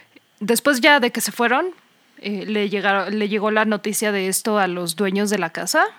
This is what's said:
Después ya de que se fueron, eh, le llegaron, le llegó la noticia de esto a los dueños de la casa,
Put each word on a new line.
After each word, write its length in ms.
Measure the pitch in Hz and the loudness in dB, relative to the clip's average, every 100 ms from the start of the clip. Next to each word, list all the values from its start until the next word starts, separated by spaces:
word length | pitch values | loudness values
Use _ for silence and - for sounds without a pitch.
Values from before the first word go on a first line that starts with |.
| _ - _ - | _ -20 _ -8
Después 400 | 208 226 285 254 | -2 2 2 4
ya 200 | 302 285 | 6 6
de 120 | 240 | 4
que 80 | 240 | -2
se 120 | 208 | -6
fueron, 340 | - 233 262 359 - _ _ _ - | -2 0 0 -2 -8 _ _ _ -14
eh, 240 | 202 202 175 | -10 -8 -4
le 240 | 214 202 | -2 -2
llegaron, 480 | 202 196 196 185 214 | 0 0 0 0 -4
le 100 | 208 | -2
llegó 220 | 214 214 | -2 0
la 160 | 214 220 | 2 2
noticia 440 | 208 220 196 214 | 0 -2 -2 -2
de 180 | 202 190 | -2 -2
esto 300 | 185 220 208 | -2 0 0
a 100 | 185 | 0
los 280 | 180 170 165 | -2 -6 -2
dueños 320 | 196 196 208 | 0 0 0
de 80 | 202 | 0
la 120 | 165 | -2
casa, 340 | 170 180 311 415 | -4 -2 0 0